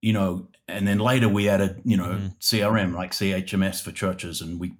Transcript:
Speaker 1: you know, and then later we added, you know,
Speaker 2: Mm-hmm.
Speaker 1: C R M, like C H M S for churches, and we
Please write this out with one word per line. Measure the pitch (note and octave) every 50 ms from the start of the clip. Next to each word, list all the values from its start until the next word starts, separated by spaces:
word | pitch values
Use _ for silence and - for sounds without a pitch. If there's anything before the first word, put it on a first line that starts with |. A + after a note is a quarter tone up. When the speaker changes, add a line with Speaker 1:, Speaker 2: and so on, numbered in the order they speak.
Speaker 1:
you | - A2+ G#2+
know, | G#2 G2 F#2 F2+ F#2 F#2 - _ _ _
and | - F2 G2+ G2
then | G2+ G2+ G2+
later | A2 B2 C3 B2+ A#2
we | G#2 G2+ G2+ G2+ G2+
added, | G2+ F#2+ G2 F#2 F2+ - -
you | A#2+ G#2+
know, | F#2+ F2+ -
Speaker 2:
Mm-hmm. | F#2 G2 G2 F#2+ - -
Speaker 1:
C | - - A#2 G#2+
R | G2+ G#2 A2
M, | G#2+ G2 F2+ E2+
like | F2 F#2 F2+ -
C | - G2+ G2 F#2+
H | F#2 F#2+ - G#2
M | F#2+ F#2+
S | F#2+ F#2 -
for | - -
churches, | F2+ - G2+ F#2+ F#2 F#2 - E2+ D#2+ -
and | E2 D#2+ F2 E2+
we | F2+ F2+ - -